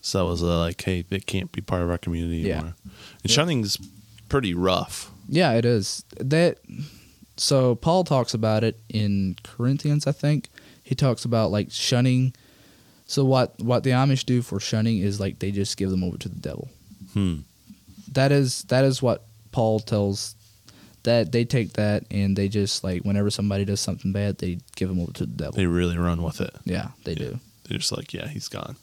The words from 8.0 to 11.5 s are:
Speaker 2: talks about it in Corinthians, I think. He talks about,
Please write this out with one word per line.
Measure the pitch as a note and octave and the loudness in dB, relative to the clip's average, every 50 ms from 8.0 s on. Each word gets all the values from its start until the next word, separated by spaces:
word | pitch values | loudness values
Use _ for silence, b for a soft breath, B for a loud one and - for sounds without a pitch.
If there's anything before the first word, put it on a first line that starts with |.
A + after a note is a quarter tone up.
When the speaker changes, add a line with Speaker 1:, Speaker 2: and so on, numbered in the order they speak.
| F3+ | 4
Speaker 2:
talks | D#3 D#3 C3+ A#2+ - - | 4 2 2 2 0 -2
about | A2+ A2 A2 G#2+ G#2+ A2 | 0 2 2 2 4 2
it | A2+ G#2+ - - - | 2 0 -2 -10 -6
in | - A2 G#2+ G2+ G2+ G2 G2 F#2+ F2+ - - | -2 0 0 2 2 2 0 0 -2 -6 -10
Corinthians, | - - - A#2 B2+ C#3 D3 - D3 D3 D3 D3 C#3+ | -20 -8 -2 0 0 0 0 0 0 0 2 0 0
I | |
think. | D3 - - C#3+ D3+ C#3+ - - B B B B B B B | -4 0 0 0 0 0 -2 -6 B B B B B B B
He | - C3+ | -6 -2
talks | B2+ C#3+ C3+ A#2+ - - | 2 2 2 2 2 -2
about, | A#2+ A#2 A2+ A2 F#2 | 0 2 2 2 2